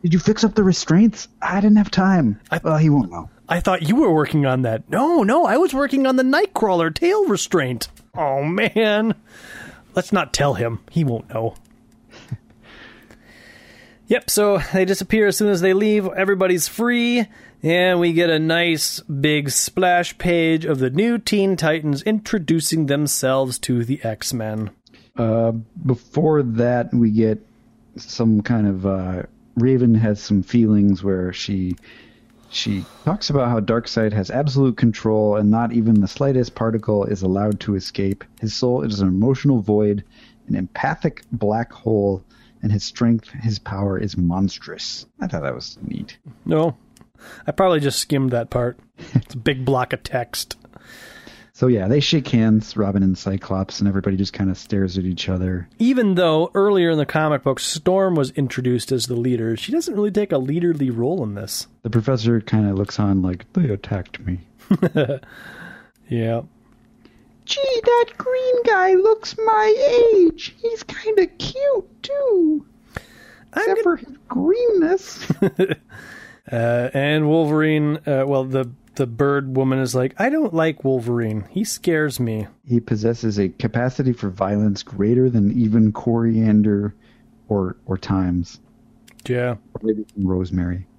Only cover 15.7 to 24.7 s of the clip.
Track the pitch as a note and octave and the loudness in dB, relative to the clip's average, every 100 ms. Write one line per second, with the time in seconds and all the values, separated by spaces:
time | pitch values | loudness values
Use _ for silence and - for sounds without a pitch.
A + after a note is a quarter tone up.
15.7 | F#3+ G#3+ G#3+ F#3+ - F#3+ G3 F#3 F3+ - | 2 2 2 0 -2 0 2 2 0 -2
16.7 | - A#3 A#3+ A#3 A#3+ G#3+ - - _ D#3 | -2 -2 0 0 0 -2 -8 -20 _ 0
17.7 | F3 F3+ F3+ F3 E3 E3+ D#3 D#3+ E3+ E3+ | 2 2 2 2 2 2 2 0 0 0
18.7 | D#3 - - - C#3 D3+ D3+ C#3+ - - | 0 -4 -6 -8 -2 0 0 0 -2 -2
19.7 | - F3+ F3 E3+ - F3 E3+ D#3+ D#3+ D#3+ | 0 2 2 0 -4 0 2 2 0 0
20.7 | C#3 B2+ C#3 A3+ A#3 - G#3 G3 F3 D#3+ | 0 0 0 0 0 0 0 2 0 0
21.7 | D#3+ D3+ C#3+ G#3+ A3 - G#3+ D#3 E3 D3+ | 0 -2 -2 -2 -4 -2 -4 0 0 0
22.7 | D#3+ C#3+ C#3+ D3 - C3 C3+ C3 B2 - | -2 0 0 0 -2 0 0 -2 -4 -2
23.7 | B2 A#2 C#3+ A2+ G#2+ - B2 A2 A2 G#2+ | -2 -2 -4 -4 -6 -6 -6 -4 -6 -8